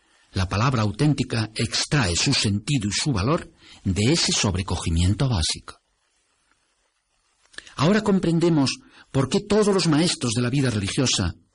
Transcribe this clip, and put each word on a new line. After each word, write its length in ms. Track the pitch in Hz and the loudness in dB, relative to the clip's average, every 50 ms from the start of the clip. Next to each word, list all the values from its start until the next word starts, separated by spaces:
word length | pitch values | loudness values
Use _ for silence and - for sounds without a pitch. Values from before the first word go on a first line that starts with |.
| _ _ _ _ _ _ - | _ _ _ _ _ _ -6
La 140 | 98 92 | -4 -4
palabra 360 | - 98 101 113 139 127 110 107 | -2 -2 0 0 0 0 0 -2
auténtica 680 | 104 95 - 147 156 139 - 120 - - 113 110 - - | -2 -2 0 0 0 0 0 -2 -4 -4 -4 -4 -4 -4
extrae 600 | - 117 - - - - - 156 143 110 87 85 | -6 -6 -4 -4 -4 -4 0 0 0 0 0 0
su 180 | - - 143 131 | 0 0 0 0
sentido 540 | - - 107 101 104 - - 143 123 104 | 2 2 0 0 -2 -2 -2 -2 -2 -2
y 40 | 104 | -2
su 200 | 95 - - 156 | -4 -2 -2 -2
valor 400 | 127 92 95 131 165 - - - _ _ - - - - - | 0 0 0 0 0 -2 -4 -8 _ _ -20 -20 -14 -6 -4
de 280 | 98 87 101 104 127 | -2 0 2 2 2
ese 200 | 165 170 - - | 2 2 0 0
sobrecogimiento 960 | 165 - - 104 87 98 95 - 92 - - 90 82 82 87 95 104 104 139 | 0 0 0 0 0 -2 -2 -4 -4 -4 -2 -2 0 2 2 2 2 2 0
básico. 540 | 127 117 82 76 - - - - - - _ _ _ _ _ _ _ _ _ _ _ _ _ _ _ _ _ _ _ _ _ _ _ _ _ _ _ _ _ _ _ _ _ _ _ - - - - - | 0 0 0 -2 -2 -4 -6 -10 -20 -20 _ _ _ _ _ _ _ _ _ _ _ _ _ _ _ _ _ _ _ _ _ _ _ _ _ _ _ _ _ _ _ _ _ _ _ -20 -20 -20 -12 -6
Ahora 240 | - 135 175 214 214 | 0 2 2 2 2
comprendemos 800 | 214 208 190 185 165 165 165 165 170 175 165 147 135 120 - - - - - - - _ | 2 2 0 2 2 2 2 2 4 4 4 4 2 0 -2 -6 -12 -20 -20 -20 -12 _
por 160 | - 131 127 - | -2 -2 0 0
qué 100 | 190 202 | 0 -2
todos 340 | 208 - 202 214 208 208 196 | 0 2 2 2 4 4 2
los 140 | 190 - | 2 2
maestros 460 | 170 143 147 180 165 - - - 120 107 | 2 2 2 2 0 0 -2 -4 -4 -2
de 80 | 123 | -2
la 80 | 123 120 | -2 0
vida 200 | 127 147 131 123 | 0 0 0 0
religiosa 680 | 110 107 95 92 - 147 131 - - - 92 87 - - _ _ | 0 -2 -4 -2 -2 0 0 0 0 0 -2 -2 -4 -8 _ _